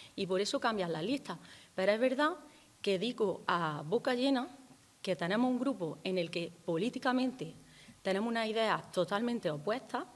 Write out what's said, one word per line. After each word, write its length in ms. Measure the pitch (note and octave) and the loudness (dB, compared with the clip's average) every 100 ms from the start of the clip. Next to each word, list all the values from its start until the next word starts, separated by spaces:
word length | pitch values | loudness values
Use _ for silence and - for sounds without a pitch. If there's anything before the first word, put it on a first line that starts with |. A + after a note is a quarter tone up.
| - - | -12 -6
y 100 | F#3 | 0
por 140 | F#3 | 0
eso 180 | G#3 C#4 | 2 2
cambian 340 | B3 A3 F3 | 2 2 0
las 120 | D#3+ | -2
listas. 340 | F3+ C#4+ - E3 - - - | -2 -2 -4 -10 -12 -20 -10
Pero 180 | - F#3+ | 0 2
es 80 | G#3+ | 4
verdad 320 | B3+ C4 D4+ F#4 - - - - | 2 4 2 0 -8 -20 -20 -6
que 160 | - F#3+ | 0 0
digo 440 | A3 B3 G#3 - - | 0 0 0 0 0
a 360 | F3 D#3+ D3 | 0 0 -2
boca 300 | D3+ A3+ A#3+ | -2 0 0
llena 340 | B3 C4+ C4+ B3+ - - - - - | 2 2 2 -2 -10 -20 -20 -20 -10
que 120 | - | -4
tenemos 360 | F3+ E3+ G#3 B3+ | -2 0 2 2
un 80 | B3 | 2
grupo 400 | B3 G3+ E3 - | 0 0 -4 -4
en 160 | F#3+ F#3 | -2 0
el 120 | E3+ | 0
que 220 | F3 E3+ - | -2 -6 -6
políticamente 880 | - E3 A3+ B3+ C4+ B3+ B3+ B3 - - - - - - - | -2 0 0 0 0 2 0 -2 -10 -12 -20 -20 -20 -8 -2
tenemos 220 | F#3+ A3+ | 0 0
unas 180 | A3+ A3 | 0 0
ideas 460 | A3 A3 D#3+ D#3 | 2 2 2 0
totalmente 580 | - E3+ G3+ A#3+ A#3 F3 | 0 2 0 0 0 -2
opuestas. 540 | D3 D3 A#3 - B3+ F#4 | -2 -2 -2 -2 -6 -6